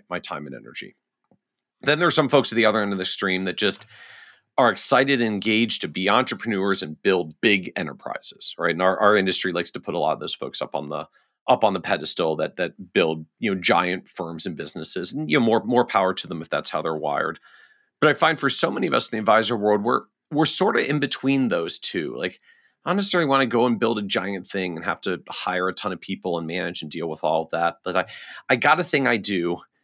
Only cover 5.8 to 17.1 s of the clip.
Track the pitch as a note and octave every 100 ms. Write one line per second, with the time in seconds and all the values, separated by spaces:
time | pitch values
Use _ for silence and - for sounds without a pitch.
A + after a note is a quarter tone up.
5.8 | F#2 D#2+ F#2 A2 B2 A2 A#2 G2+ G2 F#2+
6.8 | D#2 D#2 G2+ F#2 E2 - A2 G2+ F2+ -
7.8 | D#2+ - - - - - - - E2+ D#2+
8.8 | F#2 F#2+ G#2 G#2 F#2+ F2+ F#2+ F2 E2+ -
9.8 | - E2 D#2 D2+ E2 - C2 - - D2+
10.8 | D2 D2 D2 _ _ _ - B2+ G#2+ F#2+
11.8 | - F#2+ - - E2 D#2 D#2 - F2 -
12.8 | F2+ G2+ E2 D#2+ D#2 _ A2 F#2+ F2 F2
13.8 | F2+ F2+ - - E2+ E2 F#2 D#2 D#2+ -
14.8 | D#2+ F#2 F2 C3+ D#3 D3 A#2 A2 G#2 B2
15.8 | A#2+ G#2+ F#2+ F#2 - E2+ D#2+ D2+ D2+ D#2+
16.8 | D#2+ D#2 D2+